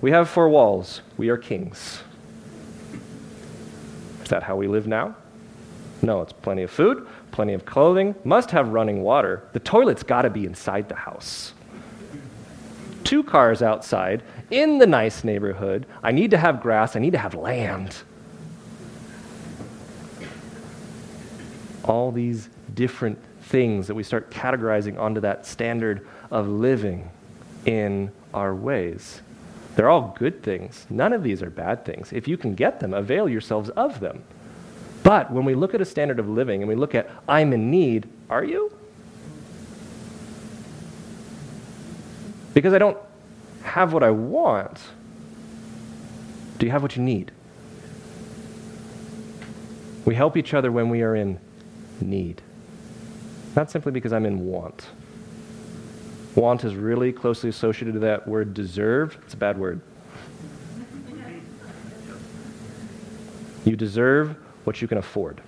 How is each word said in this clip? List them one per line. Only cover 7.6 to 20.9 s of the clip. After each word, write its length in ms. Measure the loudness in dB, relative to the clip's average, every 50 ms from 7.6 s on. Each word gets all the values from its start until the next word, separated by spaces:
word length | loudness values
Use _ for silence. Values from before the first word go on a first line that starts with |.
| -6
clothing, 480 | -2 4 6 8 8 8 6 4 2 0 -4 0
must 260 | 4 4 6 4 6 4
have 180 | 4 4 4
running 320 | 4 2 2 2 2 2 4
water. 400 | 4 6 6 4 4 0 -2 -6 -6 -6
The 80 | -6
toilet's 420 | -4 4 6 8 8 8 4 2 2
gotta 280 | 2 2 4 4 2
be 160 | 2 0 -4
inside 420 | -4 -6 -6 -6 -2 -2 -2 -2 -4
the 80 | -6
house. 560 | -10 -10 -10 -12 -12 -12 -12 -12 -10 -12 -14 -16 -18 -20 -20 -18 -18 -18 -18 -18 -18 -16 -14 -14 -14 -14 -16 -16 -18 -18 -18 -18 -18 -18 -18 -18 -16 -14 -14 -14 -6 -2
Two 180 | 2 4 4 4
cars 380 | 6 8 8 10 10 8 6
outside, 600 | 4 4 4 2 0 -2 0 0 2 0 0 -2 -2 -8 -16 -18 -10 0
in 280 | 2 4 6 6 8 10
the 80 | 10
nice 380 | 10 10 6 4 2 0 -2 -2
neighborhood. 600 | -2 -2 0 0 -2 -4 -2 -2 -2 -2 -2 -4 -8 -16 -2 0
I 80 | 2
need 200 | 4 4 6 6
to 80 | 6 6
have 240 | 6 6 4 4 2
grass, 340 | 4 4 6 4 4 2
I 40 | 2
need 120 | 2 2 2
to 60 | 2
have 160 | -2 -2 -6
land. 640 | -6 -4 -4 -2 -2 -2 -2 -4 -4 -6 -8 -10 -12 -16 -18 -20 -20 -20 -20 -18 -18 -16 -16 -16 -16 -18 -18 -18 -16 -16 -16 -16 -16 -16 -16 -16 -18 -16 -16 -16 -16 -14 -14 -12 -12 -14 -14 -14 -16 -16 -16 -16 -16 -16 -16 -14 -14 -14 -14 -14 -14 -16 -16 -16 -14 -16 -16 -16 -14 -16 -14